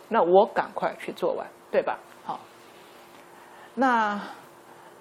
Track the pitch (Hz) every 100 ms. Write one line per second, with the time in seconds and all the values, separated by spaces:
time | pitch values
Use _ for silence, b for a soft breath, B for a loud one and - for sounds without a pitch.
0 | - 220 175 190 233 - 147 - 175 -
1 | - - 180 - - - - 196 - 110
2 | - - - 156 - - - - - -
3 | - - - B B B B - 262 233
4 | 214 202 185 B B - - - - -